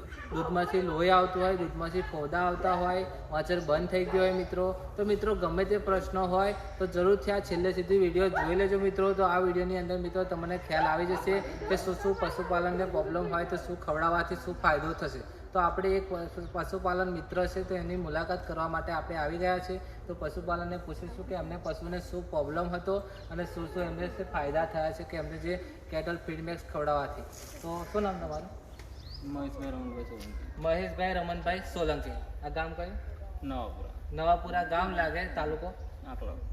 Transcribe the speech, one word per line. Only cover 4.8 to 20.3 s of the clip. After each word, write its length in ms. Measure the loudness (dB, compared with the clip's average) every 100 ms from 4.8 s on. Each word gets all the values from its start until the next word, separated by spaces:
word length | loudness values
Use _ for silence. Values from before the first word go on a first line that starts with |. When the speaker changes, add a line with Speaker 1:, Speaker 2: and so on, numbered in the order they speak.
| -6 -2
Speaker 1:
તો 80 |
મિત્રો 300 | 2 2 2
ગમે 300 | 2 2 2
તે 140 | 2 2
પ્રશ્ન 400 | 4 2 2 0
હોય 360 | 2 4 4 0 -8 -4
તો 80 | 0
જરૂરથી 460 | 4 6 6 4
આ 80 | 0
છેલ્લે 320 | 2 2 2
સુધી 260 | 2 4 6
વીડિયો 300 | 8 6 4
જોઈ 260 | 4 2
લેજો 240 | 4 4 4
મિત્રો. 360 | 4 4 4
તો 100 | 6
આ 140 | 6 6
વીડિયોની 400 | 4 4 2 0
અંદર 200 | 0 -2
મિત્રો 260 | 0 0
તમને 340 | 0 -2 -2 -4
ખ્યાલ 260 | 0 2
આવી 220 | 4 4 2
જશે 340 | 2 2 2 0 -6 0
કે 80 | 0
શું 180 | 0
શું 200 | 0 0 2
પશુપાલનને 680 | 0 -2 0 2 2 2 0
પ્રોબ્લેમ 460 | 0 0 0 0
હોય 120 | 0
તો 120 | 0 -2
શું 240 | -4 -6
ખવડાવવાથી 540 | -2 2 4 4 2
શું 200 | -4 -4
ફાયદો 380 | 2 4 4 0
થશે. 480 | -2 -4 -6 -10 -14 -2
તો 60 | 2
આપણે 300 | 4 4 2
એક 200 | 2 0
પશુ-, 400 | -4 -4 -8 -6
પશુપાલન 580 | -4 -4 0 2 2 2
મિત્ર 360 | 0 -2 0 0
છે 160 | 0
તો 120 | -2
એની 220 | -2 -2 -2
મુલાકાત 500 | -2 -2 -2 -4 -2
કરવા 220 | -2 0
માટે 240 | -2 -2
આપણે 240 | -2 -2 -2
આવી 220 | -2 0
ગયા 200 | 2 2
છે. 220 | -2 -6 -8 -12 -10
તો 80 |
પશુપાલનને 640 | -6 -4